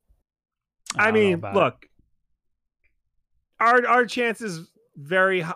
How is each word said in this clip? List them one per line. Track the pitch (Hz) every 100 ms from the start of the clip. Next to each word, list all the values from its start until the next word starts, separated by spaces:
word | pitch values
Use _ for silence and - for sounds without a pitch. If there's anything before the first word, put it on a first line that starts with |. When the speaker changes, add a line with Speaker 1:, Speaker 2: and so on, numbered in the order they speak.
| _ _ _ _ _ _ _ _ - 147
Speaker 1:
I |
Speaker 2:
I | 214
don't |
know | 220
Speaker 1:
mean, | 202
Speaker 2:
about | 170 202 196
Speaker 1:
look, | 135 -
Speaker 2:
it. | _ _ _ _ _ _ _ _ _ _ _ _ _ _ _ _ _ -
Speaker 1:
our, | 226 247 240
our | 240 233
chances | 254 240 202 220 165 175 _ _
very | - 143 190 190 185
h-, | 160